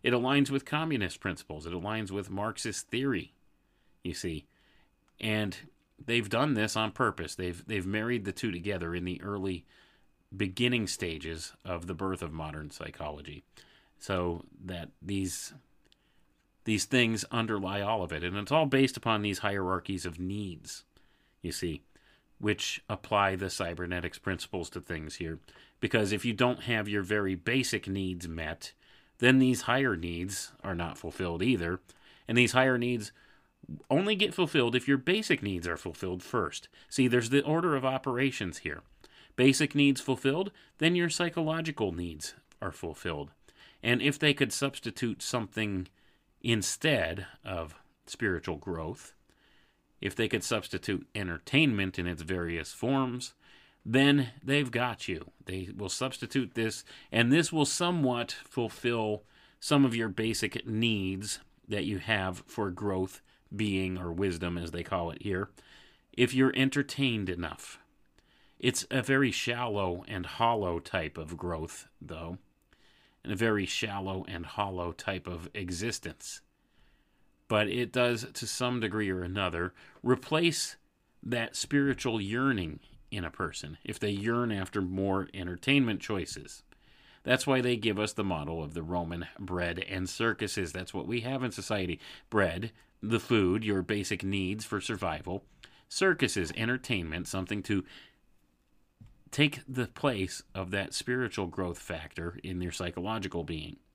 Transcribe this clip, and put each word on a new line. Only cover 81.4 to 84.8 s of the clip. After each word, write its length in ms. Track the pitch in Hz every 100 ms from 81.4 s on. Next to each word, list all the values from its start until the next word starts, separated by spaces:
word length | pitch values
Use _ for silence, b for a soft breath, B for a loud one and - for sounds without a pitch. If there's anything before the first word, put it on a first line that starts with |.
| 117 -
spiritual 640 | - 143 139 131 127 113
yearning 580 | 98 117 135 113 82 73 b b -
in 140 | 101 82
a 40 |
person, 480 | - 78 - 73 78
if 160 | - 107
they 100 | 104
yearn 420 | 101 107 120 120
after 300 | 101 92 104